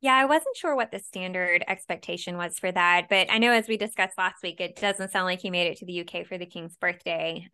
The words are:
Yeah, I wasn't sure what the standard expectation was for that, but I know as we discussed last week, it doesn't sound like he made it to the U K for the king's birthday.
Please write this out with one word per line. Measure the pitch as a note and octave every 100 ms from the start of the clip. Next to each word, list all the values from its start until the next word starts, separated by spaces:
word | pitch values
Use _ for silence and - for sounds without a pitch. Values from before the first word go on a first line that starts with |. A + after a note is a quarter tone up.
Yeah, | C4
I | C4 C4+
wasn't | D#4 C5+ A#4+
sure | E4+ C#4
what | A3+
the | G3
standard | - F#3+ F#3 F#3 F3+ F3 -
expectation | F#3+ - E3+ - F3 F#3 F3
was | F3 -
for | F#3
that, | F3+ F3 F3 F3
but | G3 F3+
I | A3
know | A#3
as | A#3 A3
we | A3
discussed | G#3 - F#3+ -
last | F#3 -
week, | F3+ E3
it | F3 F3+
doesn't | G3+ G3 F#3+
sound | G3+ F#3
like | F#3
he | F#3+
made | F3 F3
it | -
to | F3+
the |
U | F3
K | E3+ F3
for | E3+ F#3
the | F3
king's | F3 E3 -
birthday. | F3+ F3 - E3 E3 E3 F3